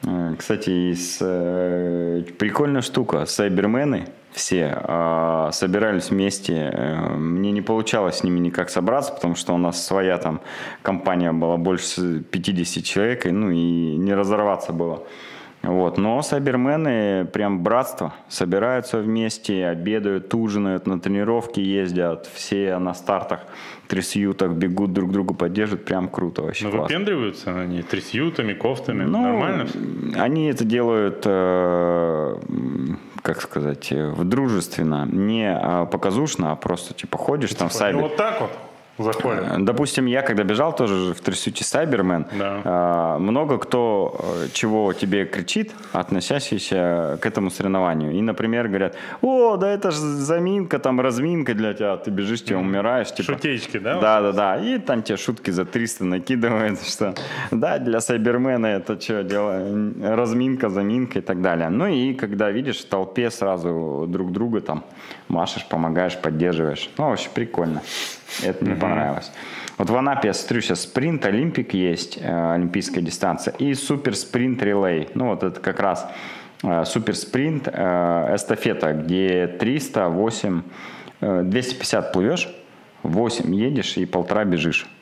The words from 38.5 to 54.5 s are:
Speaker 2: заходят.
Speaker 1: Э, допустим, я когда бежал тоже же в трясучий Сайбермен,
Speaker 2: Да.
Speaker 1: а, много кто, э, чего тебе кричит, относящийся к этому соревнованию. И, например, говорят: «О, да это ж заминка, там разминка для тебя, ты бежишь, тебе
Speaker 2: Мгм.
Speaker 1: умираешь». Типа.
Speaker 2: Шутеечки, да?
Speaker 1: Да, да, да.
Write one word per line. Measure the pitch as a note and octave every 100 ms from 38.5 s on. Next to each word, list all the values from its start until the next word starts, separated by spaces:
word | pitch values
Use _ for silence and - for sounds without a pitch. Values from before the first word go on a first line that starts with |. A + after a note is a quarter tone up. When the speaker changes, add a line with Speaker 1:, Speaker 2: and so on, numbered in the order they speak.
| - - - - -
Speaker 2:
заходят. | A2 G2 B2+ - F#2
Speaker 1:
Э, | -
допустим, | G2 A#2+ C#3+ - C3
я | B2+
когда | C3+ G#2
бежал | G2 G#2+ D#3 D3+
тоже | A#2+ F#2+
же | F#2 E2+
в |
трясучий | - F#2 - - -
Сайбермен, | C3+ D#3+ A#2+ F#2 F2 - G2+
Speaker 2:
Да. | G2 G2+
Speaker 1:
а, | G2 F2+ F2 E2+ E2 D2+
много | F#2+ B2 D3+ B2
кто, | - B2 A#2 G#2 F2 -
э, | F2+ E2+ E2
чего | - A2+ G#2+ G2+
тебе | F2 G2 G2+ F#2+
кричит, | - F2+ G#3+ A3 - -
относящийся | - - F#2+ - C#3+ - G#2+ - F#2+ F2 F2 D#2+ D#2+
к | A2+
этому | A2 G2
соревнованию. | - G2+ F#2+ F2+ D#2+ D2+
И, | E2+
например, | A2+ G2+ A2 A#2 A#2
говорят: | G2 F#2+ - - -
«О, | B3+ C4 A#3 G3+
да | G3
это | G3+ G3+
ж | D3+
заминка, | D3+ C#3+ C#3 E3+ F3+ G3+ F3+ C#3+
там | C3+ B2+
разминка | B2+ A#2+ D3+ F3 B2+ G#2+
для | A2
тебя, | G#2 G#2 F#2
ты | -
бежишь, | G2 G2+ A2+
тебе | - F#2+
Speaker 2:
Мгм. | F#2+
Speaker 1:
умираешь». | G2 G#2+ B2+ G#2+
Типа. | - F#3
Speaker 2:
Шутеечки, | C3 D3+ B2 - G#2+
да? | G#2 A#2
Speaker 1:
Да, | G#2+ A2
да, | G2+
да. | G2 G2+